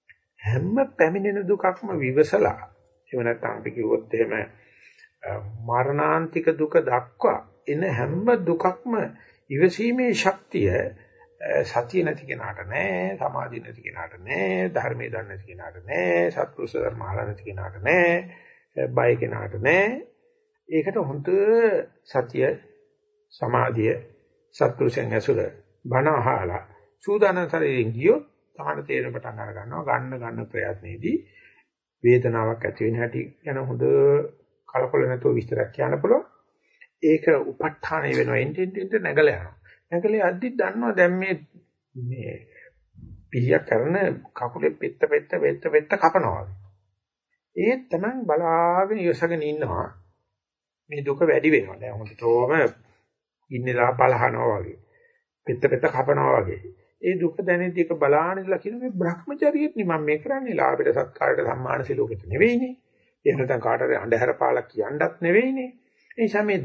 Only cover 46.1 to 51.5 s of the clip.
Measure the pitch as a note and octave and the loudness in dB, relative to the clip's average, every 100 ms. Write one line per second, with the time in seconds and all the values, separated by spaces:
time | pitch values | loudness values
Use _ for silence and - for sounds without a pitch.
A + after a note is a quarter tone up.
46.1 | F#3 A#2+ E2+ G2 - - _ _ _ _ | 4 0 -4 -8 -16 -20 _ _ _ _
47.1 | _ _ _ _ F3+ G#3 B3+ B3+ E3 G#3 | _ _ _ _ -2 0 0 -2 -4 -2
48.1 | C4 F#3 D3+ E3+ E3 E3+ F3+ G3 G#3+ F3 | -4 0 0 2 4 4 4 2 0 0
49.1 | - E3+ E3 D3+ D3+ B2 F2 - - _ | 0 0 0 -2 -4 -4 -4 -6 -10 _
50.1 | _ _ _ _ _ _ _ - D3 C#3 | _ _ _ _ _ _ _ -12 -6 -4
51.1 | C#3 E3 C#3 D#3 | 2 4 4 4